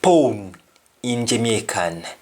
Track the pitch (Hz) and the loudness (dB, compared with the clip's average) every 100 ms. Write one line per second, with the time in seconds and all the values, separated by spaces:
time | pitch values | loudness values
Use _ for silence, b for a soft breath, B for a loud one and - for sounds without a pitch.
0 | 185 170 131 110 98 90 _ _ _ _ | 6 4 4 -2 -10 -18 _ _ _ _
1 | 123 120 117 120 117 107 - - 87 85 | -6 -2 0 0 2 0 -2 -4 -4 -4
2 | 82 - | -14 -18